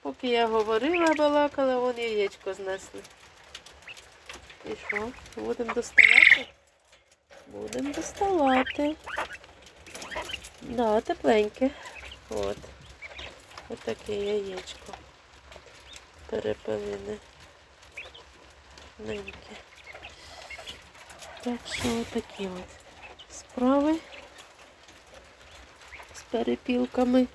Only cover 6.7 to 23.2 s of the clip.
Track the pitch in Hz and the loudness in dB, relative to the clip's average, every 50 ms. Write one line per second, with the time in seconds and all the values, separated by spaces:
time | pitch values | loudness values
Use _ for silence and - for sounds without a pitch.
6.7 | _ _ _ _ - - _ _ - _ _ _ - - - - - 202 208 220 | _ _ _ _ -20 -20 _ _ -20 _ _ _ -20 -20 -20 -16 -12 -10 -8 -6
7.7 | 226 247 262 285 285 - 320 - - - 403 392 392 339 285 269 262 254 262 262 | -4 -4 -4 -4 -4 -6 -6 -8 -4 -2 0 2 4 4 6 6 6 4 4 2
8.7 | - - 294 294 311 - - - - 294 269 - - - - - - - - - | 0 0 0 0 0 -4 -10 -10 -6 -6 -6 -6 -8 -16 -18 -20 -20 -20 -20 -20
9.7 | - - - - - - - - - 311 - - - - - - - - - - | -20 -20 -20 -16 -14 -14 -12 -10 -8 -8 -8 -8 -10 -10 -12 -14 -18 -16 -12 -6
10.7 | 233 233 240 220 208 220 233 - 339 - - 285 247 214 214 208 - - 262 269 | -2 0 2 4 4 4 2 2 -4 0 4 4 6 6 4 2 0 0 0 0
11.7 | 285 - - - - - - - - - - - 107 107 101 98 104 - - - | 0 -2 -14 -16 -16 -14 -14 -16 -16 -16 -14 -8 -6 -4 -2 -2 -4 -6 -8 -18
12.7 | - - - - - - - - - - - - - - - - - - - - | -18 -20 -20 -20 -20 -18 -16 -16 -14 -14 -14 -14 -14 -18 -20 -18 -18 -18 -12 -12
13.7 | 226 233 - - 220 - - - 208 202 202 202 208 208 202 196 185 185 180 - | -14 -10 -6 -6 -8 -6 -6 -6 -4 -4 -2 0 -2 -2 -2 -4 -8 -10 -10 -12
14.7 | - - - - 196 - - - - - - - - - - - - - - - | -14 -16 -14 -16 -16 -16 -18 -20 -20 -20 -20 -20 -20 -20 -20 -20 -20 -20 -20 -20
15.7 | - - - - - - - - - - - - - 214 214 214 214 - - - | -20 -20 -20 -20 -20 -20 -20 -20 -20 -20 -14 -6 -6 -4 -2 -2 -4 -4 -4 -6
16.7 | 214 208 208 208 202 202 202 202 214 208 - - - - - - - - - - | -4 -4 -4 -6 -8 -8 -8 -8 -10 -10 -12 -20 -20 -20 -20 -20 -20 -20 -20 -20
17.7 | - - - - - - - - - - - - - - - - - - - - | -20 -20 -20 -18 -16 -16 -16 -16 -16 -20 -20 -20 -20 -20 -20 -20 -20 -20 -20 -20
18.7 | - - - - - - 214 214 214 208 196 196 196 - - - 214 - - - | -20 -20 -20 -20 -18 -14 -8 -6 -6 -6 -8 -10 -14 -16 -16 -18 -18 -18 -18 -20
19.7 | - - - - - - - - - - - - - - - - - - - - | -20 -20 -20 -20 -18 -18 -18 -18 -18 -18 -18 -18 -18 -16 -16 -14 -14 -14 -12 -14
20.7 | - - - - - - - - - - - - - - - 247 240 240 - - | -14 -14 -16 -20 -20 -20 -20 -20 -18 -16 -16 -16 -16 -8 -6 -6 -6 -6 -8 -8
21.7 | - - - 247 233 233 233 - - 233 220 - - - 196 190 185 180 180 - | -6 -2 0 0 0 0 -2 -2 -4 -6 -6 -6 -8 -8 -6 -6 -6 -8 -12 -12
22.7 | - - - - - - - - - - | -16 -20 -20 -20 -20 -20 -18 -18 -18 -18